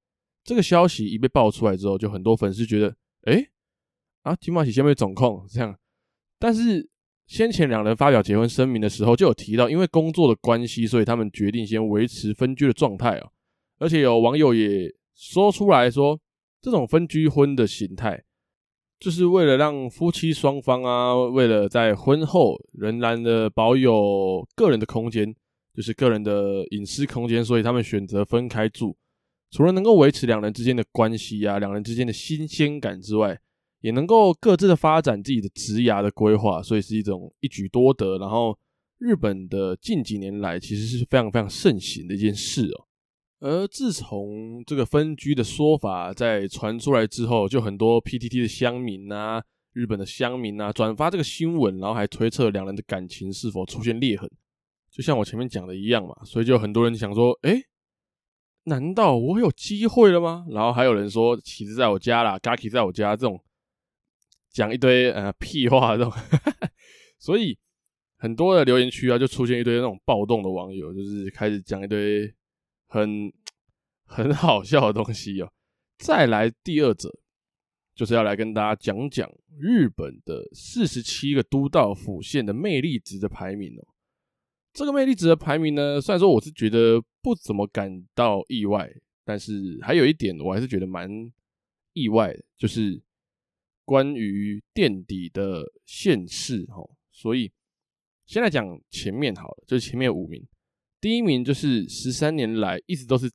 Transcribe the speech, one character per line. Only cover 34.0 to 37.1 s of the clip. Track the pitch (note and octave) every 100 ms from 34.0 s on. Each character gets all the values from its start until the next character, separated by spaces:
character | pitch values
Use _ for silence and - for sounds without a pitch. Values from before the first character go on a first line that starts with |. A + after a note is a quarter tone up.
| E3+
够 | A3+ G3
各 | E3 A3+ F#3
自 | G3
的 | E3
发 | D#3+ D#3+
展 | D3 G#2
自 | G2+
己 | B2
的 | G2
职 | - - G#2+
涯 | A#2+ G2+
的 | G2+
规 | - G#2+ G#2+
划， | G#2+ E2+
所 | G2 A2
以 |
是 | F#2+
一 | A2
种 | G2+